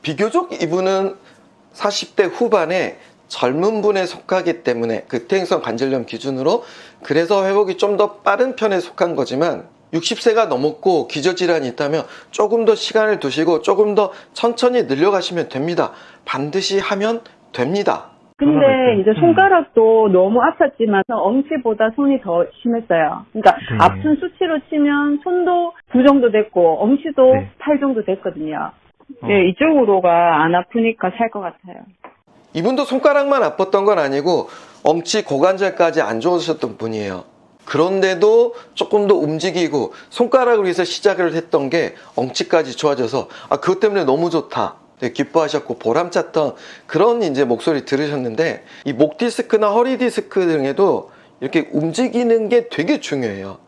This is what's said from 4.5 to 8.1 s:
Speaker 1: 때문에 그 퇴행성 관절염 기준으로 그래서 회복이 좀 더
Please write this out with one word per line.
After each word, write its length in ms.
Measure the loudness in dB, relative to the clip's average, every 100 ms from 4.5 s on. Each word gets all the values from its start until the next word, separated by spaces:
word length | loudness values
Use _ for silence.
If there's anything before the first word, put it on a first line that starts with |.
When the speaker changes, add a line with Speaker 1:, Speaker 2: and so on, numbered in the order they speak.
| -2
Speaker 1:
때문에 440 | -2 -2 -2 -4 -4
그 180 | -8 -2
퇴행성 340 | -2 0 -2
관절염 460 | -2 -4 -2 -4 -6
기준으로 560 | -10 -8 -4 -2 -2 -4 -20 -20 _
그래서 420 | -2 0 2 0
회복이 340 | 2 0 0 0
좀 180 | -2 0
더 240 | -2